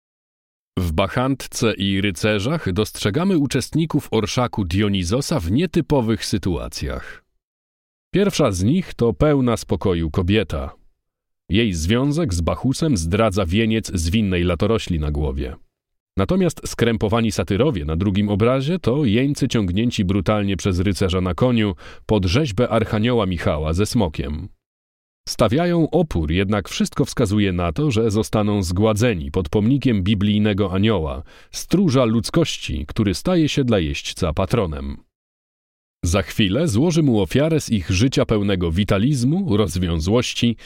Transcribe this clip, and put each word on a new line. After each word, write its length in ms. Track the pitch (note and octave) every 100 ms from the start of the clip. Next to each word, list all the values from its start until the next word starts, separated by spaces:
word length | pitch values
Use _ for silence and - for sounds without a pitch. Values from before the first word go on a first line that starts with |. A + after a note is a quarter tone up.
| _ _ _ _ _ _ _ -
W 120 | F2
Bachantce 840 | D#2 G2 C3 C3 C3+ - - A2+
i 280 | F#2+ G2 F#2+
Rycerzach 720 | G2+ F2 G#2+ G#2+ G2 E3 -
dostrzegamy 640 | F#2 G#2 - G#2+ A#2+ F#3+ E3+
uczestników 720 | C#3+ C3 - D3+ E3 D3 -
orszaku 540 | A2+ G#2 - A#2+ - F#2
Dionizosa 760 | F#2+ G#2 G2 E2+ B2 - G#2+
w 120 | E2
nietypowych 760 | A#2 F3+ F3 - D3 A2+ A2 -
sytuacjach. 1040 | G2+ G2 D2+ A#1+ - C#2 B1+ - - _ _ _ _ _ _ _ _ _
Pierwsza 380 | F3 G3+ - C3+
z 120 | F2+
nich 300 | G2+ F#3 -
to 200 | - A#2
pełna 440 | G2 D3+ C#3+ B2 A2+
spokoju 540 | - G2 G2+ E2+ E2
kobieta. 640 | G2 F2+ G#2+ D#2+ D2 C2+ - _ _ _ _ _ _ -
Jej 240 | F#2+ A#2
związek 600 | E2+ D#2+ A#2 C#3+ D3 D3+
z 80 | E2+
Bachusem 560 | E2 - B2+ C3 E3 G#2+
zdradza 480 | E2 G2 A2+ F#2 F2
wieniec 460 | G2+ A2 A2+ -
zwinnej 500 | F#2+ E2 A2 G2+ F2+
latorośli 560 | F2 E2+ G#2 A2+ - E2+
na 120 | D2+
głowie. 440 | D2 D2 C2+ C2 - - _ _ _ _ -
Natomiast 440 | F#3+ F#3+ F3 - -
skrępowani 640 | - A#2 A2+ G#2+ A#2 A2+
satyrowie 540 | G#2 F#2 G2 D3 G2 D2
na 100 | E2
drugim 340 | G2+ G2 G2+
obrazie 500 | G2+ A#2 C3+ C3+ F3+
to 260 | - C#3 C3
jeńcy 420 | A2 C#3 C#3 C3
ciągnięci 580 | A#2+ G2 F2 A#2+ - F#2
brutalnie 520 | G2 F2+ G#2+ G2+ F#2
przez 220 | G#2 F2+
rycerza 420 | G2 F#2 F#2+ F2+
na 120 | F#2
koniu 420 | F2 B2+ A#2+ G#2 E2+ - - -
pod 200 | G#2+ F#2
rzeźbę 440 | A2+ D#3 G2 A#2+
Archanioła 560 | A2+ G#2+ G#2+ A#2 A#2+ G2
Michała 480 | F2 - D2+ D#2
ze 120 | E2+ G#2
smokiem. 640 | A#2+ F2+ - C2+ D2+ G2 - _ _ _ _ _ _ -
Stawiają 600 | - A2 C3 F3 E3+ D3+
opór, 420 | - E3+ F2+ D2+
jednak 380 | F2 G2 G#2+ -
wszystko 360 | - G#3 - -
wskazuje 480 | - A2 G#2+ G2
na 180 | F2+ F2
to, 200 | E2 D3+
że 200 | G#2+ A#2
zostaną 520 | G2+ G#2 A2 G#2 G#2
zgładzeni 680 | F2 F2+ A2 G#2+ B2+ F#2 C#2+
pod 180 | F#2 F#2
pomnikiem 540 | A2 G#2+ C#3 B2+ G#2+
biblijnego 720 | F2+ G#2+ G#2 G#2 G#2+ G2+ G2
anioła, 500 | F#2 A2 G2+ D2+ C2+ - - -
stróża 540 | - - E3 F#3+ B2+ A#2
ludzkości, 800 | A2+ - E3+ - - - C#2+ C#2+
który 260 | - G2+
staje 360 | F2+ - F#3 D3
się 140 | -
dla 160 | B2+ G#2+
jeźdźca 540 | D2+ C#2+ - - E2+
patronem. 640 | D2+ F#2+ - F2+ C#2 C#2 C#2 - _ _ _ _ _ _ _ _ _ F2
Za 160 | G2
chwilę 460 | - - G2+ A2 E3+
złoży 360 | G#2 E3+ D#3
mu 180 | D3 G#2+
ofiarę 380 | F#2+ B2+ D#3 D#3
z 100 | -
ich 200 | A2 -
życia 360 | F#2 C3 C#3+ A#2+
pełnego 460 | A2 G2+ F#2+ E2+
witalizmu, 840 | E2+ G2+ G2+ B2 C#3+ B2 F3 F#3 G#2
rozwiązłości, 1000 | G2+ F2 F2+ E2 E2 A#2+ - - A#2+ A2